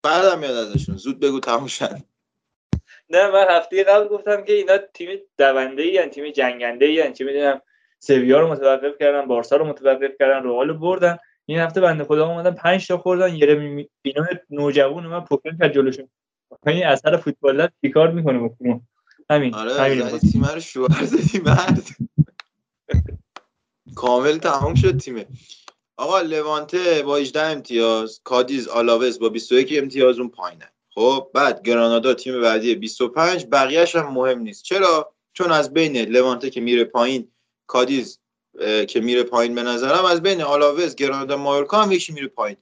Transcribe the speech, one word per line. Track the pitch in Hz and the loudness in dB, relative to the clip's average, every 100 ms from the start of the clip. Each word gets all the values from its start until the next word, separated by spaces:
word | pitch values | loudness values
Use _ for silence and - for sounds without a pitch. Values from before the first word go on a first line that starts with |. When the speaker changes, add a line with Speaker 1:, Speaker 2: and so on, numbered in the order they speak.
Speaker 1:
بعدم | 147 170 190 170 | 0 4 4 2
میاد | 143 120 | -4 -4
ازشون. | 107 104 - 98 | -4 -6 -6 -8
زود | 127 131 | -8 -2
بگو | 143 135 | -2 -2
تموم | 123 117 139 | -2 -4 -4
شن. | - - - - _ _ _ _ _ _ - _ - _ | -8 -8 -8 -20 _ _ _ _ _ _ -8 _ -20 _
Speaker 2:
نه، | 170 202 | 2 4
من | 196 190 | 4 6
هفته | 170 165 185 | 4 2 0
قبل | 196 202 208 | 4 4 4
گفتم | 208 208 202 | -4 -2 -2
که | 202 | 2
اینا | 208 185 196 | 0 2 0
تیم | 196 - 175 196 - - | 0 -14 -12 -12 -14 2
دونده‌ای | 135 135 131 135 165 185 | 2 4 -2 -4 0 0
ان، | 156 | -2
تیم | 143 147 | -6 -8
جنگنده‌ای | 143 127 123 120 120 147 160 | -2 -2 -2 -8 2 2 2
ان. | 147 | -2
چه | 127 135 | -4 -6
می‌دونم، | 143 143 135 _ _ _ _ | -2 0 -2 _ _ _ _
سویا | - 131 123 139 | 2 2 6 4
رو | 165 | 4
متوقف | 143 135 135 139 143 | 2 2 2 -2 0
کردن، | 143 143 135 | 2 2 -2
بارسا | 120 117 143 | -4 2 0
رو | 156 | 0
متوقف | 139 135 135 135 135 | 0 0 2 -2 0
کردن، | 135 135 | 2 2
رئال | 127 120 147 | 0 -2 -2
رو | 160 | -2
بردن. | 170 185 175 165 _ _ - | -2 0 0 0 _ _ -6
این | 160 | -4
هفته | 165 175 | -2 2
بنده | 180 156 | 2 2
خدا | 147 151 160 | 0 0 0
اومدن | 170 180 | 0 -2
پنج | 170 170 190 - | 0 0 0 -2
تا | 180 | -2
خوردن، | 185 180 185 160 | 0 0 0 2
یرمی | 143 147 147 143 143 _ | 4 4 -2 -10 -12 _
پینو | 139 139 170 180 _ | -6 -4 -4 -6 _
نوجوان | 143 143 139 135 160 165 | -4 0 2 2 0 -8
اومد | 170 170 | -10 -4
پوکر | 139 156 165 | -4 -4 -2
کرد | 156 | 0
جلوشون. | 139 131 131 - _ _ _ _ - 147 | 2 0 -4 -16 _ _ _ _ -6 -2
این | 170 165 | 0 0
اثر | 135 151 135 | 0 2 0
فوتبال | 147 135 139 139 | -2 -2 0 2
لب | 160 _ | -2 _
چیکار | 135 156 165 | 0 2 2
می‌کنه | 170 156 123 | 2 -2 -2
با | 117 - | -4 -4
تیم؟ | 123 120 _ _ _ _ _ | -4 -4 _ _ _ _ _
همین. | 151 131 107 | 0 0 -4
Speaker 1:
آره، | 110 | -6
Speaker 2:
همین | 139 135 131 | 0 0 0
Speaker 1:
زدی | 113 | -4
Speaker 2:
بود. | 113 - | 0 2
Speaker 1:
تیم | - 139 | 2 -2
رو | 156 | -4
شوهر | 165 131 127 156 269 | -10 -4 0 0 0
زدی، | 277 156 202 | 0 0 0
مرد. | 151 135 185 175 - - - - - - _ _ _ _ - - - - _ - _ _ _ _ - 120 | 2 2 2 -2 -4 -12 -8 -2 -2 -4 _ _ _ _ -2 -2 -2 -10 _ -20 _ _ _ _ -20 -4
کامل | 123 123 139 160 | 0 2 2 0
تمام | 170 139 143 160 | -2 0 2 2
شد | 190 135 | 2 0
تیمه. | - 117 101 127 _ - - _ _ - | -6 -12 -12 -20 _ -20 -20 _ _ -10
آقا، | 139 185 | -2 -2
لوانته | 165 156 151 151 147 180 180 156 139 | -2 -4 -4 -6 -4 -2 0 0 0
با | 143 | -2
هجده | 135 151 | -2 -4
امتیاز، | 156 151 - 117 113 113 110 - | -4 -6 -4 0 2 0 -4 -12
کادیز، | - 127 127 139 113 | -2 0 0 -4 -4
آلاوز | 117 117 117 123 110 | -2 2 2 0 0
با | 113 | -4
بیست | 110 - | -4 0
و | 123 | 2
یک | 139 151 | 2 -2
امتیاز | 135 135 127 120 | -4 2 2 2
اون | 123 | -6
پایینه. | - 90 82 - _ _ | -10 -12 -12 -20 _ _
خب، | - 123 135 - | 0 0 0 -2
بعد | - 143 113 | 0 0 0
گرانادا | 110 117 117 117 123 | 0 2 4 2 2
تیم | 120 131 127 | 0 -2 0
بعدی | 117 110 120 107 | 2 2 0 -2
بیست | 107 - | -6 -4
و | 123 | -4
پنج، | 127 170 180 123 | 0 0 0 0
بقیه‌اش | 139 131 156 170 170 | 0 2 2 2 0
هم | 147 | -2
مهم | 127 131 123 | -2 -2 -2
نیست. | 110 101 | -6 -12
چرا؟ | - 185 185 160 151 _ _ | -6 0 2 2 -2 _ _
چون | - 180 | -6 0
از | 156 135 | 0 2
بین | 151 160 131 | 0 0 -2
لوانته | 110 123 127 120 139 | 2 2 2 0 -6
که | 120 | -6
میره | 117 120 | 0 0
پایین، | 113 123 120 131 113 _ _ _ - | 0 0 0 -2 -8 _ _ _ -4
کادیز، | 127 127 135 110 - _ _ _ - | -2 0 -2 -6 -16 _ _ _ -8
اه، | - 107 104 | -2 -2 -2
که | 120 | -2
میره | 117 123 | 0 0
پایین، | 123 120 120 120 | 0 0 -2 -2
به | |
نظرم | 120 120 131 170 185 | -4 -4 0 0 2
از | 175 | 0
بین | 180 180 | 0 -2
آلاوز، | 147 147 147 147 165 123 | -2 2 2 2 -4 -2
گرانادا، | 139 139 139 143 | -4 -4 -6 -4
مایورکا | 143 143 143 208 | -2 -2 0 0
هم | 208 | 2
یکی | 180 - | 0 -4
میره | 151 135 | -12 -12
پایین. | - 107 98 | -6 -8 -8